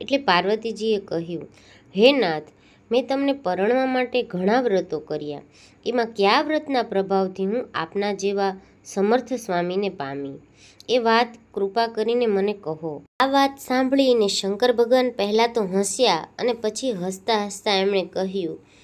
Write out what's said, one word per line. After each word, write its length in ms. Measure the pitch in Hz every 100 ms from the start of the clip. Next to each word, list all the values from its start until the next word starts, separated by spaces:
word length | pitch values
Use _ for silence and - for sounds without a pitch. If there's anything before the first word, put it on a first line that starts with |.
એટલે 180 | - 277
પાર્વતીજીએ 800 | 277 180 190 214 226 208 220 208
કહ્યું, 440 | 196 165 170 165 147 - - - - 190
"હે 160 | 240
નાથ, 300 | 277 185 156 - _ _ _ _
મેં 160 | 240 262
તમને 260 | 269 277
પરણવા 540 | 277 185 180 208 254 262
માટે 360 | 254 247 247
ઘણા 380 | - 180 190 240
વ્રતો 380 | 247 185 170 151
કર્યા. 440 | - 151 147 143 - - - _ -
એમાં 200 | 240 226
કયા 360 | 226 196 262
વ્રતના 400 | 302 302 302 262
પ્રભાવથી 600 | 233 196 190 190 190 190
હું 240 | 190 240 -
આપના 380 | - 165 196 202
જેવા 480 | 190 196 202 196 190 - _
સમર્થ 480 | - 202 202 247 247
સ્વામીને 560 | 247 - 175 175 190 202
પામી? 440 | 185 139 139 139 135 - _ - - -
એ 100 | 247
વાત 300 | 226 226 233 - _
કૃપા 320 | 196 196 226 226
કરીને 400 | 214 220 240 233
મને 260 | 196 202
કહો." 500 | 202 156 156 160 143 - -
આ 60 | 269
વાત 320 | 277 277 277
સાંભળીને 680 | - 254 262 277 262 233 202
શંકર 440 | - 196 208 247
ભગવાન 380 | 233 226 254 254
પહેલાં 420 | 240 202 214 233
તો 100 | 233
હસ્યા 680 | 185 190 196 - 233 165 - -
અને 140 | 233
પછી 400 | 233 214 214 262
હસતા 540 | 190 180 185 - 220 208
હસતા 280 | - 220
એમણે 300 | 190 196 196
કહ્યું 520 | 180 190 190 190 160 - - -